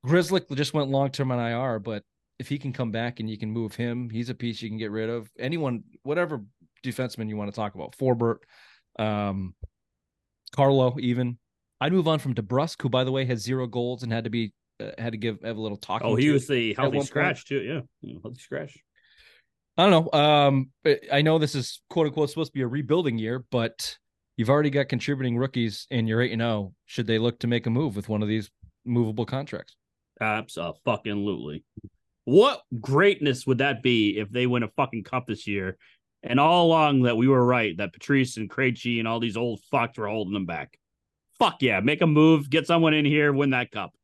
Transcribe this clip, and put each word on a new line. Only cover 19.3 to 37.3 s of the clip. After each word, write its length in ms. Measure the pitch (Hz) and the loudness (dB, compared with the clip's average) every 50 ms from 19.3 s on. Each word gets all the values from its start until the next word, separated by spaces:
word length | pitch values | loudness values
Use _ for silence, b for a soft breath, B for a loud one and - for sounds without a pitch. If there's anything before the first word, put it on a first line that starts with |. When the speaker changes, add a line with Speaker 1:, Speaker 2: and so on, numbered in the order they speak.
| b b b b b _ _ _ _ | b b b b b _ _ _ _
Speaker 1:
I 120 | - 170 202 | 2 4 6
don't 240 | 190 160 165 160 - | 6 6 4 4 2
know. 60 | 151 | 4
Um, 520 | 147 151 151 147 143 139 139 135 131 135 _ _ _ | 4 6 6 6 6 6 4 4 0 -2 _ _ _
I, 120 | 156 143 - - - 139 | 2 2 2 2 0 2
I 100 | 143 147 | 4 4
know 160 | 156 160 165 | 4 4 4
this 160 | 151 143 - | 2 0 0
is, 280 | 143 123 - - - _ _ | -4 -4 -4 -8 -14 _ _
quote 160 | - 170 160 | 0 0 0
unquote, 240 | 147 139 156 151 143 | 0 2 -2 -2 -2
supposed 220 | - 160 160 - _ | -2 -4 -6 -4 _
to 60 | 139 | -4
be 40 | 131 | -4
a 40 | |
rebuilding 520 | 120 120 143 147 110 147 175 175 143 117 113 | -2 -2 -4 -2 0 0 2 2 0 -2 -2
year, 260 | 110 110 120 131 120 _ | -4 -4 -6 -6 -8 _
but 460 | - 123 113 - - - - - - _ _ _ _ _ _ _ _ - | -2 0 0 0 -4 -6 -10 -12 -12 _ _ _ _ _ _ _ _ -2
you've 120 | 117 113 | 2 4
already 200 | 139 147 151 147 | 4 4 4 2
got 180 | 135 143 139 - | 2 0 0 0
contributing 480 | - 120 - - 143 131 131 123 117 | -2 -4 -2 -4 -4 -2 -2 -2 0
rookies 500 | 117 127 135 - 127 117 110 104 - - _ | 0 -2 -2 0 -2 -2 -2 -4 -8 -12 _
and 180 | 135 120 113 113 | -2 -2 0 0
you're 140 | 110 113 123 | 2 2 2
eight 100 | 127 98 | 0 0
and 80 | 113 | -2
oh. 320 | 117 117 113 107 101 92 - _ _ | -2 0 0 -2 -4 -6 -12 _ _
Should 200 | _ - - 117 | _ -6 -6 -2
they 120 | 104 113 110 | 0 0 2
look 200 | 113 120 113 _ | 2 0 -2 _
to 60 | - | -2
make 200 | 120 120 120 - | 0 0 0 0
a 40 | 117 | 0
move 260 | 113 123 156 143 98 | 0 0 0 -2 -4
with 120 | 104 98 - | -6 -6 -4
one 140 | 107 104 107 | -2 -2 0
of 60 | 104 | 0
these 220 | 107 110 101 - _ _ - - _ _ _ | -2 -2 -4 -6 _ _ -20 -20 _ _ _
movable 400 | 123 120 120 120 110 110 110 117 | -2 0 0 0 0 0 -4 -4
contracts? 500 | - - 131 147 - - - - _ _ _ _ _ _ _ _ _ _ _ | -4 -4 -8 -6 -8 -10 -12 -12 _ _ _ _ _ _ _ _ _ _ _
Speaker 2:
Abso-fucking-lutely. 1400 | 110 107 107 110 113 - - - 87 85 80 _ _ - 113 104 - 110 104 104 101 104 95 64 57 73 73 80 _ _ _ - - 101 _ _ _ _ _ _ _ | -2 -2 -2 -2 -4 -8 -10 -8 -8 -8 -8 _ _ -2 -2 0 -2 -6 -4 -2 -2 -2 -4 -4 -6 -10 -12 -12 _ _ _ -20 -20 -20 _ _ _ _ _ _ _
What 380 | - 127 175 226 277 262 - _ _ - 120 | 4 6 6 6 6 2 -2 _ _ -12 -10
greatness 680 | 107 - 135 147 190 202 202 - 151 143 131 127 - | -4 0 2 4 6 4 4 2 0 -2 -2 -2 0
would 120 | - 127 117 | -2 0 2
that 240 | 135 143 139 110 - | 2 0 0 0 2
be 360 | 127 123 113 107 104 101 104 | 2 4 4 4 4 2 0
if 120 | 107 101 | -4 -4
they 160 | 113 123 123 | -2 0 0
win 160 | 123 123 123 113 | 2 2 0 -2
a 60 | 107 | -2
fucking 360 | _ - 139 123 - 113 95 | _ -2 -2 -2 -2 -10 -8
cup 220 | - - 127 127 | -4 -6 -6 -4
this 200 | - 107 98 - | -4 -8 -8 -6
year? 320 | - 101 101 95 95 95 b b b b b b _ _ _ - | -6 -4 -4 -4 -6 -8 b b b b b b _ _ _ -8
And 160 | - 120 131 | 0 2 4
all 280 | 143 156 175 180 170 | 6 6 6 6 6
along 360 | 165 165 160 156 147 143 135 127 | 6 6 6 4 4 4 4 4
that 140 | 123 117 | 4 4
we 120 | 110 120 | 4 4
were 140 | 131 | 4